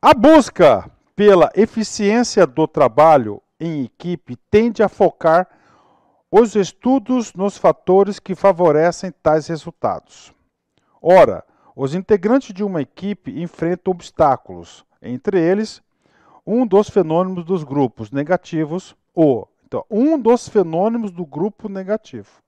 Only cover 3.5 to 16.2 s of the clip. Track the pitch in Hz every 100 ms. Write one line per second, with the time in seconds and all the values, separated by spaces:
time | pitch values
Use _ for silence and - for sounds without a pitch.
3.5 | _ 165 156 123 _ 175 175 - 123 _
4.5 | 208 233 214 208 _ 185 - 165 170 185
5.5 | _ _ _ _ _ _ _ _ 190 226
6.5 | 208 185 - 247 269 208 254 226 170 202
7.5 | - 185 - - 190 196 202 - 180 196
8.5 | 170 175 151 170 165 190 - 156 156 151
9.5 | 165 170 _ 113 90 _ _ - _ _
10.5 | _ _ _ _ _ 160 185 135 87 _
11.5 | _ _ - 135 170 185 208 202 269 -
12.5 | 185 208 180 135 - 196 202 - 117 170
13.5 | - 165 180 - 180 - - 151 127 -
14.5 | 90 82 - _ _ - 123 - 190 165
15.5 | 196 220 - _ _ _ _